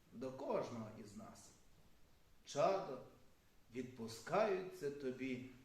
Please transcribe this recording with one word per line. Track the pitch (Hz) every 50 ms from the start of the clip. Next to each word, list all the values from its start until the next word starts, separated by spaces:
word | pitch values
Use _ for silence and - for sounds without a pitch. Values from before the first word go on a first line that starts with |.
| - -
до | - 113 131 131
кожного | 127 - 277 285 226 170 117 113 117 113 110 107 - -
із | - - -
нас: | 104 98 - - - - - - - - - - - - - - - - - - - - - - - -
«Чадо, | - - 143 156 185 196 - - 151 131 120 - - - - - - - - - - - - - - -
відпускаються | 123 123 120 113 - 113 107 - - - - 160 196 226 214 190 185 185 180 - - 143 143
тобі | 143 - 139 127 123 123 131 131 127 127 127 - - -